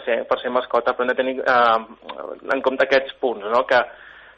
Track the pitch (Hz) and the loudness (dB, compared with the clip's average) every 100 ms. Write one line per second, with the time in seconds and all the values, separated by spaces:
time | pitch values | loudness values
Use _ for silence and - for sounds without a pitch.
0 | - 117 - 127 127 123 123 120 120 123 | -2 -2 0 -2 -2 -2 0 0 0 0
1 | 123 123 131 131 - 127 120 113 110 120 | 0 0 0 -2 2 4 4 4 0 -16
2 | - - - - - 135 131 135 135 135 | -14 -12 -12 -10 -4 -2 0 0 2 2
3 | 135 - 135 107 101 117 131 127 110 - | 0 -4 -4 -4 -2 0 2 2 0 -6
4 | - - - | -20 -20 -20